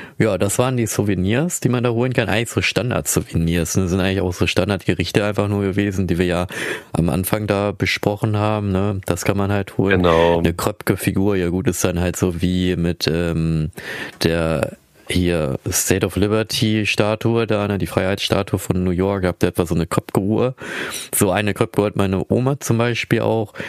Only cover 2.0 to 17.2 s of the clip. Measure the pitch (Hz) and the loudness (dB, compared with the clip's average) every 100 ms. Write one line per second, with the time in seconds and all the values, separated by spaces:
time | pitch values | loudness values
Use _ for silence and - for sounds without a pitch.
2 | 127 123 98 104 117 - - - 120 98 | 0 0 0 0 -2 -2 0 -2 -2 -2
3 | - - - 82 82 85 80 95 92 92 | 0 -2 0 0 2 0 0 0 0 2
4 | 95 95 92 87 - - 92 95 - 90 | 0 0 -2 0 0 0 0 -2 -2 -2
5 | - 113 104 104 104 101 98 98 101 95 | 0 0 0 0 0 0 0 0 0 0
6 | 90 87 90 87 87 - - - - - | 0 2 2 0 -2 -4 -6 -8 -6 -2
7 | 82 80 90 107 104 101 101 95 95 - | 0 0 -2 -2 0 0 0 -2 -2 -2
8 | - 104 110 104 107 107 101 95 104 98 | -2 -2 -2 0 0 0 0 0 0 -2
9 | - - - 98 98 101 92 - 98 95 | -2 -2 0 0 0 -2 -2 0 2 4
10 | 87 82 85 85 85 85 107 - - 95 | 4 6 4 4 0 0 -4 -2 -2 0
11 | 101 95 101 98 87 92 92 90 92 87 | 0 0 2 2 0 0 -2 0 0 0
12 | 90 - 90 85 90 90 90 85 85 85 | 0 0 -2 0 0 2 0 2 0 0
13 | - 82 85 82 80 80 76 - - - | -2 0 0 0 0 0 -2 -6 -12 -10
14 | - - 82 85 80 78 - - _ _ | -10 -2 0 0 0 0 -4 -10 _ _
15 | - 90 87 85 71 64 - - - 95 | -4 0 2 2 0 -2 -4 -2 0 0
16 | 98 92 101 110 110 - 110 107 101 - | 0 0 2 0 0 0 0 2 0 0
17 | 104 110 | 0 0